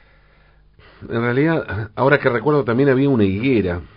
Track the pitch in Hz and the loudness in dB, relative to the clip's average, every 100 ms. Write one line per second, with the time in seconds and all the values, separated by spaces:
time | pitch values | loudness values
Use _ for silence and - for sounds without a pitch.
0 | _ _ _ _ _ _ _ _ - - | _ _ _ _ _ _ _ _ -20 -20
1 | - 120 120 123 160 160 - 101 110 - | -8 -4 0 0 0 0 -4 -8 -8 -2
2 | 131 143 131 120 139 147 117 117 143 131 | 2 2 2 -2 0 0 0 0 2 2
3 | 139 123 98 98 135 117 90 87 - | 2 2 2 0 0 0 0 -4 -10